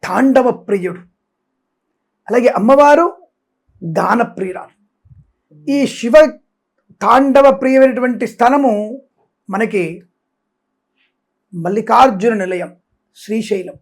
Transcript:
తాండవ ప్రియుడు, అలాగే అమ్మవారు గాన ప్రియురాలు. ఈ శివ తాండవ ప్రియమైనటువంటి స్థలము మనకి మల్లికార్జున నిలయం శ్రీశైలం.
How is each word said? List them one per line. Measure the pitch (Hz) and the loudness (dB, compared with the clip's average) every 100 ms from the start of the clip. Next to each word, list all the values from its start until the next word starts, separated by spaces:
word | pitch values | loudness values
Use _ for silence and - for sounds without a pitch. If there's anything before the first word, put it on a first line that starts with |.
తాండవ | - 185 262 262 254 - - | -6 -2 2 2 0 -4 -6
ప్రియుడు, | 202 180 175 _ _ _ _ _ _ _ _ _ _ _ _ - | -6 -6 -12 _ _ _ _ _ _ _ _ _ _ _ _ 0
అలాగే | 226 247 - | 2 2 2
అమ్మవారు | 214 269 285 302 349 - _ _ _ _ _ _ 170 160 | 4 6 6 4 2 -4 _ _ _ _ _ _ -8 -4
గాన | 180 220 233 - | -2 -2 -4 -6
ప్రియురాలు. | 190 180 - _ _ _ _ - _ _ _ _ - | -12 -12 -18 _ _ _ _ -20 _ _ _ _ -6
ఈ | 277 269 - | -2 -2 -4
శివ | 233 294 302 - _ _ _ _ _ _ | 2 4 4 0 _ _ _ _ _ _
తాండవ | 202 240 277 269 277 262 | 0 2 2 4 4 2
ప్రియమైనటువంటి | 262 262 262 233 247 226 240 | 0 2 2 0 -6 -4 -8
స్థలము | - 240 285 269 208 214 262 _ _ _ _ _ | -2 0 2 0 -2 -6 -14 _ _ _ _ _
మనకి | 196 214 202 165 175 _ _ _ _ _ _ _ _ _ _ _ _ _ _ _ | -6 -4 -4 -6 -10 _ _ _ _ _ _ _ _ _ _ _ _ _ _ _
మల్లికార్జున | 175 165 202 220 226 262 196 220 220 | -10 -6 -4 0 2 2 2 -2 -2
నిలయం | 185 180 170 _ _ _ _ _ | -6 -8 -10 _ _ _ _ _
శ్రీశైలం. | - 220 220 196 180 - | -8 -8 -4 -6 -8 -18